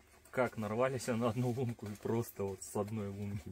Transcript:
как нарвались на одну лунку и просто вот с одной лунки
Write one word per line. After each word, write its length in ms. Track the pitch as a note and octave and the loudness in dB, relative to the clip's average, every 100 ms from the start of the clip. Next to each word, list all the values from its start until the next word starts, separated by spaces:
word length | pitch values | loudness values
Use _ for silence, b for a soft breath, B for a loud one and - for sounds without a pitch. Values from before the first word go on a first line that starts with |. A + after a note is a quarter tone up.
| - - - | -20 -20 -6
как 260 | - A#2+ - | 2 2 2
нарвались 500 | G#2+ A2 C3 C3+ - | -2 2 2 2 0
на 220 | A2+ A#2+ | 2 2
одну 200 | A#2 B2+ | 2 2
лунку 340 | A#2 B2 A#2 G2+ | 2 -2 -2 -6
и 80 | G#2 | -6
просто 480 | G#2 A2+ A#2+ - | 0 2 2 -2
вот 200 | G2 F#2+ | -4 -4
с 120 | - - | -6 -2
одной 320 | G2+ A2 G2+ | -2 -2 -4
лунки 400 | G2 G2+ G#2 - | -4 -4 -4 -6